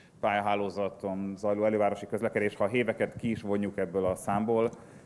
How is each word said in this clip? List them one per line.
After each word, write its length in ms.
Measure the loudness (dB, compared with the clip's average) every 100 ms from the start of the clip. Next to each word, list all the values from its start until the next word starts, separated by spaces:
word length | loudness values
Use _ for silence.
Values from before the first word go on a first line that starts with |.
| -20 -2
pályahálózaton 1120 | 2 2 2 0 0 -2 -4 -2 -4 -4 -6 -2
zajló 280 | 0 2 2
elővárosi 400 | 4 2 0 -4
közlekedés, 500 | -2 0 0 0 0
ha 80 |
a 40 | 0
héveket 480 | 2 0 0 -2 -2
ki 140 | -2
is 120 | -2
vonjuk 360 | 0 0 0 -2
ebből 280 | -2 0 0
a 100 | 0
számból, 560 | 0 0 2 2 2 -2 -18 -20